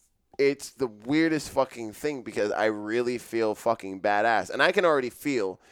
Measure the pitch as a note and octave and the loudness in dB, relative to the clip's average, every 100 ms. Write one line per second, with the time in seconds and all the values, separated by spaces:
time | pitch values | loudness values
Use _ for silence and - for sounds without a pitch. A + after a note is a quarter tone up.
0 | _ _ _ - C#3 C#3 - - B2+ G#2 | _ _ _ 2 2 2 -10 -6 -6 -4
1 | A#2 D#3 E3 D#3 - C3+ B2+ A#2 A2 G2+ | -2 2 2 0 -2 -2 -2 -4 -12 -6
2 | D3+ C#3 A2+ A2 G#2 F#2+ A2 G#2 G#2 A#2+ | -6 -6 -6 -2 -2 2 0 0 -2 -2
3 | B2 A#2+ - A2+ A2 G#2 A#2 A2+ F#2+ F#2+ | 0 -4 -4 -2 0 0 0 -2 -4 -4
4 | G#2 G#2 A2+ A2 F2 B2 D#3+ G3 F3 C#3+ | 0 2 4 2 0 2 2 4 4 2
5 | B2 - D3 B2+ F#2+ F2+ _ | 0 -6 -2 -2 -2 -6 _